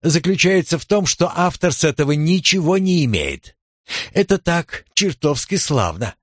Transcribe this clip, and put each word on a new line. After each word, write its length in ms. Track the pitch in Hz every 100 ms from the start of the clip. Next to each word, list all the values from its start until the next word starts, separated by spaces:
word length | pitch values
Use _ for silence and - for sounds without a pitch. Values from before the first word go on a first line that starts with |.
заключается 760 | 165 160 165 190 180 190 - 170
в 80 | -
том, 200 | 208 190
что 260 | - 175
автор 380 | - 175 - 180
с 120 | 139
этого 280 | 156 - 143
ничего 640 | 147 151 185 - 190 160 190
не 280 | 190 175 139
имеет. 500 | 98 69 69 - _ _ _ - - -
Это 240 | - 202 196
так 480 | - 170 160 - _
чертовски 640 | - 202 135 147 139 - 185
славно. 600 | - 143 90 82 110 -